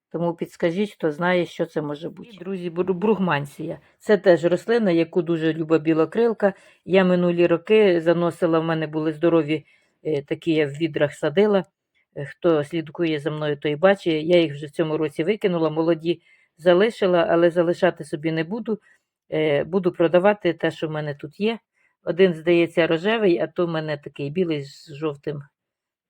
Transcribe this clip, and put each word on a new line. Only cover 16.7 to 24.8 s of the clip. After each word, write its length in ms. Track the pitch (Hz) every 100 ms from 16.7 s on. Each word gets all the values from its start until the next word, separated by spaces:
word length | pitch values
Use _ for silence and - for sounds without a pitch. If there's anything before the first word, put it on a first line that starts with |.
| 175 220 - 190 175 -
але 200 | 170 170
залишати 540 | 170 170 170 175 170
собі 280 | 151 156 160
не 120 | 160
буду. 360 | 160 226 226 202 _ _ _ _ _
Е, 320 | 156 156 143
буду 280 | 156 190 180
продавати 600 | - 165 175 196 208 175
те, 180 | 165 165
що 180 | 165 160
в 20 |
мене 240 | 156 151
тут 260 | 143 143 -
є. 180 | 214 226 _ _ _ _
Один, 300 | - 170 190
здається, 520 | 160 160 170 165 175 160
рожевий, 520 | 165 190 226 208 170
а 80 | 156
то 200 | - 175
в 20 |
мене 280 | 160 156 147
такий 340 | 143 143 143
білий 320 | 156 175 151
з 320 | 139 -